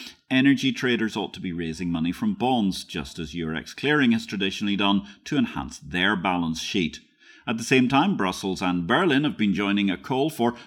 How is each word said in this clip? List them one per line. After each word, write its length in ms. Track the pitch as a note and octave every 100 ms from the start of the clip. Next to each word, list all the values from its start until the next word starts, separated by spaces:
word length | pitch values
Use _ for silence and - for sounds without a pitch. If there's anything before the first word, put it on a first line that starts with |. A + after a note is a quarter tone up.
| - - -
Energy 420 | C3 C3+ C3 C3+
traders 440 | A#2+ C3 A#2 A2 A2
ought 160 | F#2+
to 60 | -
be 120 | F#2
raising 380 | E2+ E2 D#2+ F2
money 220 | E2+ E2+
from 220 | F2+ A2
bonds, 500 | F#2+ B2 B2+ G2 F2+
just 340 | - F2 C#2+ -
as 140 | D#2
Eurex 440 | E2+ D#2+ D#2+ - -
Clearing 360 | C#3 D3+ B2+
has 140 | A2+ A2+
traditionally 500 | G2+ G2 - G#2 G2
done, 300 | G2+ G2+ - -
to 140 | - D3
enhance 400 | A#2 - C2 -
their 380 | C#2+ F2+ F#2+ G2+
balance 440 | F#2+ F2+ E2 D#2
sheet. 400 | - G#2 E2 - _ _ - - -
At 100 | A#2
the 80 |
same 240 | A#2 C3 B2
time, 280 | C3+ F#3 C#3
Brussels 460 | F#2+ F#2 G2 F2+
and 240 | F#2 F2+ E2+
Berlin 380 | C3 F#3 C3+
have 120 | D3 -
been 180 | G#2
joining 360 | F#2 G2+ G2+ G2+
a 60 | E2+
call 340 | - C3 D#3
for 240 | D#3 A#2+ A#2+